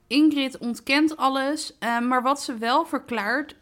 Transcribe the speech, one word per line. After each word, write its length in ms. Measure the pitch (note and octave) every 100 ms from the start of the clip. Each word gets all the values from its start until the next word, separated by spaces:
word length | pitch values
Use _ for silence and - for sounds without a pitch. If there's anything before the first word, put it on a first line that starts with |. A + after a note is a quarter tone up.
| -
Ingrid 520 | C#4 D#4 C#4+ C4 -
ontkent 580 | A#3+ A3+ - C#4 D#4 D#4
alles, 640 | C4+ C4+ C4+ D4+ - -
eh, 220 | A3 A#3
maar 220 | B3 B3+
wat 200 | B3+ C#4+
ze 160 | - A3+
wel 280 | A3+ C#4+ E4
verklaart 680 | C#4+ - A3+ G3+ C4+ D4 -